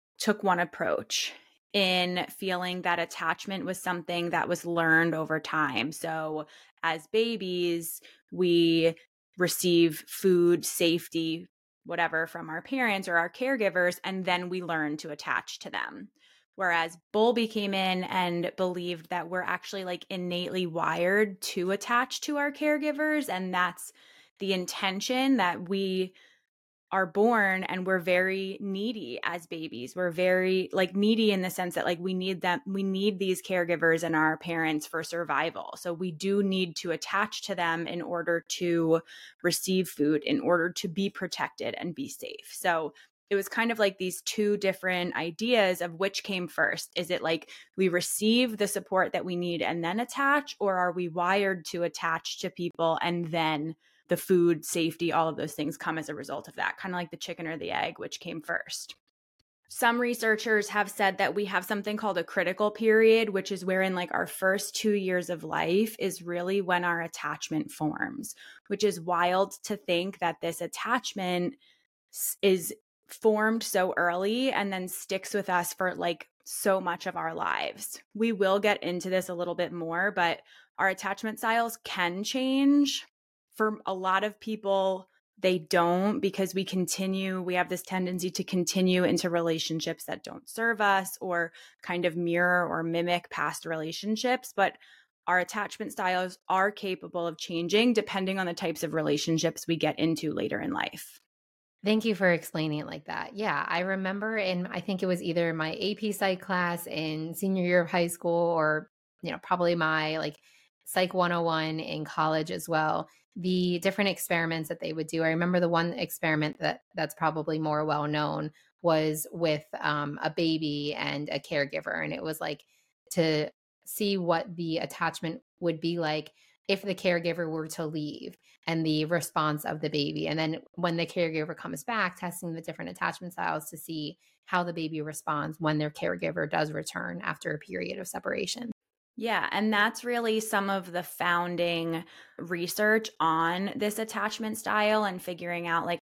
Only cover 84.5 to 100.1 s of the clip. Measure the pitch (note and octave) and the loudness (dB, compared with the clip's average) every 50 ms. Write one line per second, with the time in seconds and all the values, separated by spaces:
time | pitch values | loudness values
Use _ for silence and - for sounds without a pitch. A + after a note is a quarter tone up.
84.5 | A3 G#3 G#3 G3 G3 G3 F#3+ F#3+ F#3+ F#3 F#3+ - _ _ _ _ _ - - F#3 | -6 -4 0 2 2 4 4 2 0 -2 -4 -12 _ _ _ _ _ 0 2 4
85.5 | F#3 F3 D#3 - - F3 E3+ E3+ F3 F#3 F#3+ G#3 G#3+ - - F#3+ F#3 - F#3+ F3+ | 4 2 2 2 4 4 6 6 4 4 4 2 2 2 0 0 0 0 -2 0
86.5 | F3+ G3 F#3 - F#3 F#3 F3+ - - - F#3+ F#3+ F#3+ F#3+ F#3+ F#3+ F#3 F#3 F3 F3+ | 0 -2 -2 0 0 0 0 0 -2 -2 -2 -2 -2 -2 -2 -2 -4 -4 -2 0
87.5 | F3+ F3+ F3+ F3 F3+ F3 - - F#3+ F#3 F3+ F3+ F#3 F3 F3 F#3 F3 - F#3 - | 0 0 0 0 -2 -6 -4 -4 -2 -2 -2 -2 -2 -2 -4 -2 -2 -4 -4 0
88.5 | G3 F3+ E3+ - - F#3+ F#3 F#3 F3+ F3+ F3+ - F3 E3+ - F3 E3+ E3+ E3 E3 | 0 0 0 2 2 4 4 6 6 6 4 4 4 2 2 2 0 2 2 2
89.5 | E3 E3 - - D#3+ E3 - E3 E3 - - - - - - - - - - - | 0 0 -2 -2 -4 -2 -2 -4 -6 -6 -8 -10 -10 -10 -10 -14 -14 -16 -16 -12
90.5 | - A3+ A3+ A#3 A3+ G3 G#3+ G3+ G3 F#3+ F#3+ F#3+ - - - F#3 F3 E3+ E3 E3 | -6 -2 0 0 2 4 4 4 4 4 2 -2 -8 -8 -4 -2 0 0 0 -2
91.5 | - - - - - _ - - F3 F3 F3 F3 D#3+ F3 F3 E3+ E3+ F3 F3+ F3+ | -4 -12 -20 -20 -20 _ -8 -6 -2 0 0 0 0 0 0 0 2 2 4 4
92.5 | F3+ F3+ F3 - E3+ E3 E3 E3 E3+ E3+ E3+ F3 F3 F3 - - - - D3 D3+ | 4 4 2 2 0 -2 -2 0 0 0 2 2 0 0 -2 -6 -4 -4 -2 -2
93.5 | D#3+ - - E3 E3 D#3+ D#3 D#3+ D#3+ - G3 G#3 A3 A3 - B3 B3+ B3+ - - | -4 -6 -6 -6 -6 -4 -4 -6 -6 -6 -4 -4 -2 0 0 0 0 0 -2 -6
94.5 | - G3 G3 - - - - - - - _ _ _ _ _ - F3+ F3+ F3 - | 0 2 2 2 0 -4 -14 -20 -20 -20 _ _ _ _ _ 2 2 2 2 0
95.5 | - G#3+ G3+ - - - G#3+ - - - F#3+ F#3 F#3 F3+ F#3 F3+ F#3 - _ - | -2 -4 -6 -6 -6 -8 -8 -8 -6 -2 0 0 2 0 0 -2 -6 -10 _ 0
96.5 | F3+ F#3+ F#3+ G#3 G#3 - G#3+ F#3+ F#3 F#3 F3+ E3 - F3 E3+ E3+ D#3+ - - - | 2 4 4 2 2 -2 -4 -6 -4 -6 -8 -6 -4 -4 -2 -2 -4 -6 -8 -4
97.5 | F3 E3 F3 E3+ G3 G#3+ A#3 B3+ A#3 G#3+ G3+ - - G3 F#3 F#3+ F#3+ F#3+ F#3 F3 | -4 -2 0 4 4 6 6 6 6 4 2 0 -2 0 0 0 0 0 -2 -2
98.5 | E3+ - G3 E3 D#3 - E3+ D3+ D#3 D#3+ D3+ D3 D3 D3 - E3 E3 D#3 E3 D#3+ | -2 -2 -2 -2 -2 -2 -4 -2 0 0 2 2 2 2 2 2 2 2 2 0
99.5 | D#3 - - - E3+ D3+ - D3+ - - D#3+ E3 | 0 -2 -2 -2 0 0 0 0 0 2 2 2